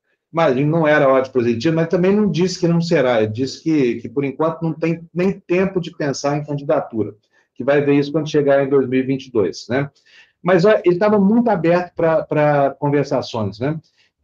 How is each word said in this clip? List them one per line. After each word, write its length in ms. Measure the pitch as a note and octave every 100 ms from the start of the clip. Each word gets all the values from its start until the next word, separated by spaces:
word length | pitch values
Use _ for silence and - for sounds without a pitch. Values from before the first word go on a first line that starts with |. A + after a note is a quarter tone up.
| _ _ _
mas 220 | D#3+ D#3+ B2+
não 220 | D3 E3+ D3+
era 220 | D3+ C#3
hora 160 | C3
de 80 | C3
fazer 260 | B2+ A#2+ A2+ D#3+
mas 160 | D#3+ E3
também 260 | F3 F#3
não 160 | G#3 G#3
disse 300 | D#3 F3+ -
que 80 | E3+
não 120 | E3+
será. 400 | E3+ E3 B2+ A#2
Ele 120 | G#2+
disse 280 | A2 C3 -
que, 360 | D#3+ D#3 B2 A2+
que, 120 | A2+
por 160 | B2+
enquanto, 380 | C#3 C3+ D#3+ D#3+
não 100 | E3
tem 360 | D3+ E3 E3 -
nem 280 | E3 F#3+ G3
tempo 400 | - F3+ F#3+ F#3+
de 100 | E3
pensar 460 | - D3 - C#3 D3
em 80 |
candidatura, 680 | D3 C#3+ C#3+ D3+ - A2+ G#2+ - _ _ _
que 120 | -
vai 160 | B2 D3
ver 140 | C3+
isso 180 | C#3+ C#3+
quando 180 | D#3+ D3+
chegar 320 | D3+ C#3 C#3
em 60 | C3+
dois 200 | C#3 B2
mil 120 | C3
e 20 |
vinte 240 | C3 C3+ -
e 60 |
dois, 340 | A2+ F2+ - -
né? 220 | B2+ D3 _ _ - _ _
Mas, 240 | E3+ F#3
ó, 140 | G3+ G#3+
ele 140 | F3 F3
tava 200 | G#3+ G#3+
muito 320 | G3 A#3 A#3+
aberto 420 | G3 E3 F3 F3 -
pra, 260 | E3 D#3
pra 540 | - D3+ D3 C#3+ C#3 -
conversações, 800 | C#3+ C#3+ C#3 C3 A2+ A#2 G2+ G#2+
né? 180 | C3+ D#3 - _ _ _